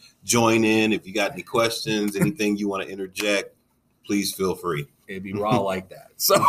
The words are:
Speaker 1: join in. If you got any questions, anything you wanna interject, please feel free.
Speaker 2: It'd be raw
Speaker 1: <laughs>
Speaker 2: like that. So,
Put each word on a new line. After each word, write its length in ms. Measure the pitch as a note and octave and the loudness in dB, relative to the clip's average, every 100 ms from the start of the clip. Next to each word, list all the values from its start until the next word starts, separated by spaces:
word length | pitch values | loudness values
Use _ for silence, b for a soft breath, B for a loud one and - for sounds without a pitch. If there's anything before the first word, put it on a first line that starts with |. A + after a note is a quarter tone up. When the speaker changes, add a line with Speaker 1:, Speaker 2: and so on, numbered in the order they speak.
| b b F#2+ | b b 0
Speaker 1:
join 400 | A#2 A2+ A2+ A2 | 4 6 4 4
in. 260 | A2 A2 | 4 4
If 160 | G2 F#2 | 0 -2
you 60 | |
got 180 | G#2 G2+ | -4 -4
any 120 | F#2 | -4
questions, 720 | - A#2 A2+ - A2 G#2+ G#2 G2 | -4 0 0 -2 -4 -2 -2 0
anything 400 | G#2 G2 G#2 G2+ | -2 0 -2 0
you 100 | G2+ | -2
wanna 180 | G2 F2 | -4 -8
interject, 680 | G2 F#2+ F#2 G#2 G2+ F#2+ _ _ _ _ _ - | -10 -10 -4 -2 0 -2 _ _ _ _ _ -4
please 300 | G2+ F#2 - | -2 -2 -2
feel 200 | F#2+ E2+ | -2 -2
free. 320 | F2 D2+ D2 _ - | -4 -6 -8 _ -16
Speaker 2:
It'd 160 | F#2+ | -12
be 80 | F#2+ | -8
raw 240 | G2+ G#2 G#2+ | -4 0 0
Speaker 1:
<laughs> 20 | |
Speaker 2:
like 280 | G2 F#2+ - | 0 -6 -8
that. 200 | - - - | -20 -20 -6
So, 180 | - - | 2 4